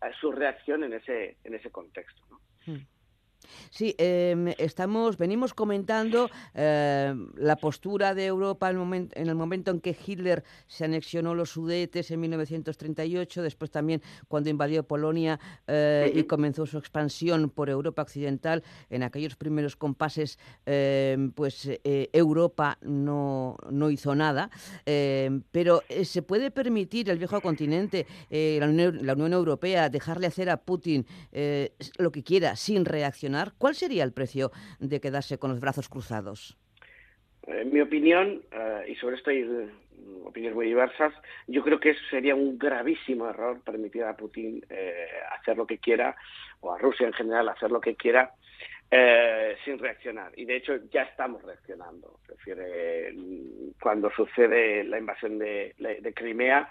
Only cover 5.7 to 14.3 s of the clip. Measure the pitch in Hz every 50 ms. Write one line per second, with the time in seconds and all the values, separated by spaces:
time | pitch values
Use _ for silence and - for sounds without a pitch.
5.7 | 202 196 190 220 220 220 220 226 220 240 247 233 - - - - - - 151 151
6.7 | 151 147 147 143 139 139 139 139 139 120 80 - - - 143 151 151 151 - 156
7.7 | 139 - - 190 202 196 196 196 196 190 190 190 190 190 196 196 190 - 190 185
8.7 | 185 185 180 180 185 185 180 - - - 165 165 160 165 165 165 185 185 165 196
9.7 | 180 165 - 180 156 - - 196 202 175 180 180 170 165 - - - - _ -
10.7 | - - 160 156 160 160 - - - 170 165 170 170 170 170 - - 160 165 165
11.7 | 170 175 175 165 - 175 170 - 165 165 165 165 165 160 156 151 165 160 151 156
12.7 | 147 - 151 156 151 160 156 160 180 180 180 175 - 175 170 151 - - 156 147
13.7 | - 151 147 160 160 151 - - - - - -